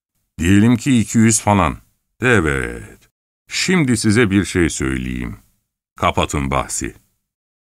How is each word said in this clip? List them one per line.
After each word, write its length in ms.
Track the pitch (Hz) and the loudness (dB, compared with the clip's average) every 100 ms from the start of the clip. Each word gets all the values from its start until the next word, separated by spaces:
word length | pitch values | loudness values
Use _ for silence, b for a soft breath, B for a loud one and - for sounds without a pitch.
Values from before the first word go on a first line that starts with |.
| _ _ _ - | _ _ _ -2
"Diyelim 380 | 82 101 117 123 | 2 4 4 2
ki 220 | 147 123 | 2 0
iki 180 | 101 117 | 2 2
yüz 240 | 113 110 | 4 2
falan." 360 | 104 101 80 58 _ _ _ _ | 2 2 0 -4 _ _ _ _
"Evet. 880 | 127 110 78 67 60 60 - - _ _ _ _ _ | 0 2 2 -2 -6 -10 -16 -20 _ _ _ _ _
Şimdi 500 | - - 185 131 117 | -6 -2 0 0 0
size 340 | 113 104 107 | 0 2 2
bir 140 | 98 87 | 0 0
şey 240 | 92 76 | 0 0
söyleyeyim. 680 | - 67 65 64 62 60 53 _ _ _ _ _ - | -2 -4 -4 -6 -8 -10 -12 _ _ _ _ _ -6
Kapatın 540 | 90 87 85 73 69 | -4 -2 -2 -4 -2
bahsi." 440 | 67 - - 58 - _ _ _ _ _ _ _ | -4 -4 -8 -10 -12 _ _ _ _ _ _ _